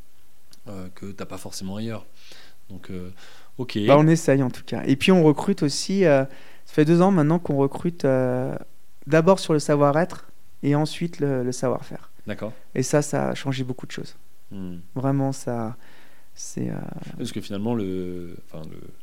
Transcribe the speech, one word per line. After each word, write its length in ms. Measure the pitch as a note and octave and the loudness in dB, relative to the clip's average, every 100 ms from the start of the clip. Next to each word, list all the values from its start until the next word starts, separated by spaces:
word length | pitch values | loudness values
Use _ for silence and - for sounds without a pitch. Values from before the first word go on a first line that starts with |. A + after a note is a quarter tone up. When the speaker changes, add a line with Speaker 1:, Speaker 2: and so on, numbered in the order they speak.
| - - - - - - A#2 | -10 -10 -10 -10 -10 -10 -10
Speaker 1:
euh, 200 | F#2+ F#2 - | -10 -10 -10
que 100 | G2 | -10
t'as 140 | F#2+ F#2 | -8 -10
pas 120 | F#2+ | -10
forcément 380 | F#2+ - F#2+ G2+ | -10 -8 -6 -6
ailleurs. 280 | A2+ A2 - - - - - - - | -6 -6 -8 -12 -12 -12 -12 -12 -10
Donc, 180 | F#2 - | -10 -8
euh, 200 | F#2 F2+ - - - - - | -8 -8 -10 -12 -12 -10 -8
ok. 200 | A#2+ A2 G#2 | -4 2 8
Speaker 2:
Bah, 100 | C#3+ | 10
on 80 | D#3 | 10
essaye, 340 | E3 - C#3 | 6 6 4
en 60 | B2+ | 2
tout 140 | - | -2
cas. 180 | - - - | -6 -2 2
Et 100 | C3+ | 4
puis, 160 | - | 6
on 100 | F#3 | 8
recrute 400 | D#3 D3 - G3 | 8 6 2 2
aussi, 440 | D3 - - G3 F3 | 0 0 0 4 6
euh, 180 | C#3 C3+ - - - | 6 4 -4 -12 -12
ça 80 | - | -2
fait 140 | - D3+ | 2 6
deux 160 | E3+ | 6
ans 80 | F#3 | 6
maintenant 280 | F#3+ D3 F3 | 6 4 4
qu'on 180 | - C#3 | 2 2
recrute, 480 | C#3 - F3 E3+ C#3 | 2 0 -4 0 2
euh, 500 | C3 B2+ B2+ C3+ - - - - - - | 4 2 0 -2 -6 -8 -10 -10 -10 2
d'abord 320 | D#3+ E3 F#3 | 4 6 4
sur 140 | - | 4
le 60 | D3+ | 2
savoir-être 720 | - D3 C#3+ D3 F3+ - - - - - | 4 4 6 4 2 -2 -10 -10 -10 -2
et 120 | C#3 | 2
ensuite 460 | D3 D3+ - E3+ - | 2 2 -2 -6 -2
le, 240 | C#3+ C3 | 0 0
le 80 | B2 | -2
savoir-faire. 580 | B2 B2+ - - - - - - | 0 0 -2 -4 -10 -10 -8 -8
Speaker 1:
D'accord. 280 | G2 G#2+ - - | -6 -6 -8 -6
Speaker 2:
Et 80 | - | -2
ça, 200 | C3 D3+ | 2 2
ça 260 | D3 C#3 C3+ | 2 0 0
a 60 | |
changé 300 | - C#3 B2+ | -2 -2 -2
beaucoup 200 | B2+ B2+ | -4 -6
de 80 | - | -8
choses. 240 | - - - - - - | -8 -8 -10 -10 -10 -10
Speaker 1:
Hmm. 260 | G2 F2+ F2 F#2 | -8 -8 -8 -8
Speaker 2:
Vraiment, 380 | C3+ C3+ C#3 C3+ | -4 0 2 0
ça, 440 | C3+ - A#2+ A2+ A#2 - - - - - | -2 -4 -4 -4 -8 -10 -12 -12 -12 -12
c'est, 360 | - - - B1 | -10 -8 -6 -4
euh, 60 | G1+ - - - - | -4 -6 -8 -8 -8
Speaker 1:
Parce 140 | A#2 | -6
que 100 | G#2 | -6
finalement, 320 | F#2 G2+ A2 | -6 -4 -2
le, 640 | A#2+ F#2+ F#2 F2+ F2+ F2 - - | -2 -2 -4 -4 -6 -8 -10 -10
enfin, 180 | E2 D#2+ | -10 -10
le, 100 | - - - | -12 -12 -12